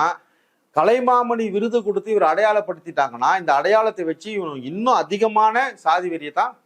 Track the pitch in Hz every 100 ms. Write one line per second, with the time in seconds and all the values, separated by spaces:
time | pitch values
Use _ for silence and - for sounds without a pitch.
0 | 160 165 _ _ _ _ _ 151 180 247
1 | 247 247 240 233 220 196 226 233 202 196
2 | 208 208 160 170 214 208 202 160 165 151
3 | 135 117 135 190 160 143 165 220 220 -
4 | 165 160 208 208 165 139 127 185 247 208
5 | 156 196 220 214 220 233 262 208 160 175
6 | 180 165 147 - 240 -